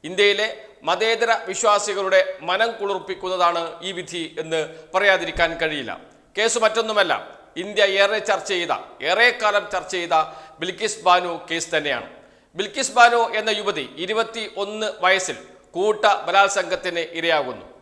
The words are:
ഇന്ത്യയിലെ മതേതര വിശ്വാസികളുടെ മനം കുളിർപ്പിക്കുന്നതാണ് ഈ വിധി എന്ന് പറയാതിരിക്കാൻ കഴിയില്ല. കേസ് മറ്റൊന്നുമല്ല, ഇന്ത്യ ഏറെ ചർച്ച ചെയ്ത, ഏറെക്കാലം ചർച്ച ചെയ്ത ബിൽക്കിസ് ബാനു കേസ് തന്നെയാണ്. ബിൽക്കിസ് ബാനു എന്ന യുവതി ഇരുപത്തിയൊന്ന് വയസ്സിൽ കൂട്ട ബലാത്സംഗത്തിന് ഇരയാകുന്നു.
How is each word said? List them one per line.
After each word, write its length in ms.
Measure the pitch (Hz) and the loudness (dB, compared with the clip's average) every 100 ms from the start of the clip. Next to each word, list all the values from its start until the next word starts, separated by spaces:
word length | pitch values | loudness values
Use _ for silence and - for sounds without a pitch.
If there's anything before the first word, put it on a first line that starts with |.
| 151 | -8
ഇന്ത്യയിലെ 400 | 185 202 202 220 220 - - 147 | 2 2 4 -2 -6 -16 -10 -2
മതേതര 420 | 185 220 226 226 220 - | 0 0 0 2 0 -2
വിശ്വാസികളുടെ 680 | - 226 208 208 196 190 185 185 - 160 | -2 2 2 0 -4 4 4 4 -2 -4
മനം 220 | 190 233 226 | 0 0 0
കുളിർപ്പിക്കുന്നതാണ് 840 | 202 190 185 185 185 185 175 175 165 156 185 | -4 -4 -6 -8 -4 2 2 2 -4 -8 -10
ഈ 40 | 180 | -8
വിധി 240 | 175 175 156 - | -8 -8 -8 -8
എന്ന് 180 | 160 165 151 - - | -4 -2 -4 -8 -4
പറയാതിരിക്കാൻ 580 | 185 202 185 170 165 165 165 | 0 4 2 0 0 -2 0
കഴിയില്ല. 320 | 160 151 113 95 - _ _ - | -4 -4 -8 -12 -16 _ _ -2
കേസ് 220 | 226 226 | 0 2
മറ്റൊന്നുമല്ല, 480 | 220 220 214 208 185 117 - - - - | 0 0 0 0 2 0 -4 -20 -16 -10
ഇന്ത്യ 200 | 185 202 202 190 | -6 0 2 4
ഏറെ 160 | 196 214 214 | 2 2 0
ചർച്ച 200 | 196 - | -2 0
ചെയ്ത, 180 | 185 175 110 - - 147 | -4 -2 -4 -4 -8 -2
ഏറെക്കാലം 540 | 190 240 - 214 202 180 | 4 4 4 0 0 -2
ചർച്ച 200 | 190 180 185 | -6 -4 -6
ചെയ്ത 180 | 170 165 151 - - - | 0 0 0 -6 -20 -10
ബിൽക്കിസ് 380 | 175 185 214 - 180 | -8 -4 -6 0 4
ബാനു 260 | 180 180 165 - | 4 2 -6 -6
കേസ് 220 | 165 156 | -6 -2
തന്നെയാണ്. 340 | 156 147 123 95 - - _ _ - | -2 0 -4 -6 -18 -20 _ _ -8
ബിൽക്കിസ് 360 | - - 262 240 | -6 -4 -2 6
ബാനു 240 | 240 233 226 214 | 6 6 0 0
എന്ന 100 | 214 208 | -2 -2
യുവതി 240 | 202 175 127 147 | -2 -4 -6 -8
ഇരുപത്തിയൊന്ന് 880 | 185 220 220 226 214 185 202 214 214 - | -4 -2 -4 -6 -10 -6 -6 -4 -6 -2
വയസ്സിൽ 340 | 180 190 185 127 - - _ 170 | 2 2 0 -8 -12 -20 _ -2
കൂട്ട 280 | 208 208 214 196 - | 0 2 2 2 2
ബലാത്സംഗത്തിന് 800 | 190 196 196 175 180 185 170 160 165 | 4 4 2 -2 -2 -2 -4 -6 -4
ഇരയാകുന്നു. 440 | 165 156 131 110 - - | 2 2 0 -8 -14 -20